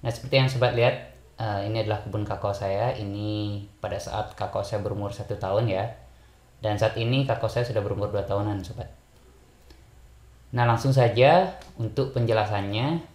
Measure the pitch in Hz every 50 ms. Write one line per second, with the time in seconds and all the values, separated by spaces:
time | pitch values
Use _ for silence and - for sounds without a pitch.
0 | - 120 113 - - - - 135 131 131 - 120 123 120 - 117 117 127 135 -
1 | - - - - - - - - 117 110 104 98 101 104 110 113 107 107 107 104
2 | - - 98 107 104 101 101 98 - 104 98 98 101 98 95 101 113 123 131 107
3 | 107 101 101 101 104 104 104 104 107 104 101 101 101 - - _ - 104 101 98
4 | - - - 104 101 - - - 101 92 - - 98 - - 104 98 101 104 107
5 | 104 101 98 - 101 - 107 101 - 95 98 107 123 113 95 92 101 117 - -
6 | - - - - - - - - _ _ - - - 110 104 101 107 110 - -
7 | 117 117 127 135 139 135 117 - - 110 - 123 123 - 107 110 98 107 104 95
8 | 101 104 - 104 95 - 101 101 101 107 104 98 90 85 - 110 117 - - -
9 | _ _ _ - - - - - - _ _ _ - - - - - - - -
10 | - - - - - - - - - - - 123 120 120 113 113 - 135 131 135
11 | 123 113 - 113 123 139 160 180 190 190 - - - - - - 113 107 - -
12 | 135 127 - 127 117 113 113 110 107 104 104 101 98 98 101 110 123 143 165 170
13 | 160 - -